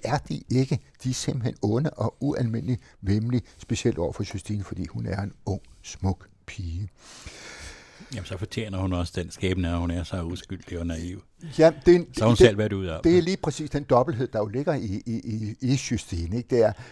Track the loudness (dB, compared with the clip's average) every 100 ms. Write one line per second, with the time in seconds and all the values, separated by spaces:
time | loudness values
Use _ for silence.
0 | 0 -2 -2 -10 0 0 2 -2 -4 _
1 | -4 -4 -4 -2 -4 -2 0 0 0 -2
2 | -4 -2 -4 -2 -2 -2 -4 -4 -6 -8
3 | 0 0 2 -2 -4 -18 -4 0 0 0
4 | -2 -2 -6 -6 -6 -6 -4 -8 -6 -6
5 | -4 -4 -6 -8 -6 -6 -8 -20 -18 -4
6 | -4 -4 -10 _ -18 -10 -8 -6 -8 _
7 | -20 -20 -20 -18 -18 -18 -18 -18 -20 -20
8 | -14 -12 -10 -8 -6 -6 -4 -2 0 0
9 | -2 -4 -8 -2 0 0 0 0 0 -2
10 | -4 -6 -6 -8 -10 -12 -10 -6 -6 -6
11 | -8 -10 -16 _ -10 6 6 6 6 6
12 | 6 2 4 8 8 8 0 0 -4 0
13 | 4 4 4 -2 -4 -4 -4 -6 4 4
14 | 4 0 -2 -2 -2 -2 -2 -2 -2 -6
15 | -4 -6 -4 -6 -6 -4 0 0 0 -4
16 | -4 -6 -4 -4 0 4 4 4 -14